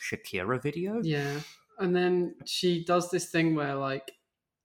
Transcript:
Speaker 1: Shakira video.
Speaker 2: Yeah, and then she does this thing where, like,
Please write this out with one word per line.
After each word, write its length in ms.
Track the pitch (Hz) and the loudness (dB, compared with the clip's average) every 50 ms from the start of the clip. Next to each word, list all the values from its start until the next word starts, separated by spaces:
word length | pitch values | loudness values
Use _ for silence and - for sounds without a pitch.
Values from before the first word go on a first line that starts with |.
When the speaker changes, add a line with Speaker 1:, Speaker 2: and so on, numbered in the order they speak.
| - - | -8 -6
Speaker 1:
Shakira 500 | - - - - 104 92 90 104 127 120 | -6 -6 -6 -4 -4 -2 0 0 -2 -2
video. 420 | - 147 - 170 185 196 214 233 180 | -2 -4 -4 -4 -4 -2 -2 -2 0
Speaker 2:
Yeah, 360 | 160 151 143 139 139 143 151 165 - - - _ _ - | 0 0 0 0 -2 -4 -6 -8 -10 -16 -20 _ _ -8
and 180 | - 190 175 180 | -2 0 2 2
then 380 | 180 180 180 180 180 175 170 - - - | 4 4 4 4 2 2 0 -4 -10 -8
she 380 | - - - 180 180 175 165 170 | -6 -4 0 2 2 2 2 2
does 280 | - 175 180 175 175 | 2 2 2 2 2
this 180 | 185 170 165 - | -2 -2 -2 0
thing 240 | - 165 160 165 160 | 2 4 4 4 4
where, 220 | 151 143 143 139 | 2 0 0 -2
like, 360 | 139 139 135 135 135 - - - _ _ _ _ _ _ _ _ _ | -2 -2 -2 -2 -4 -6 -10 -20 _ _ _ _ _ _ _ _ _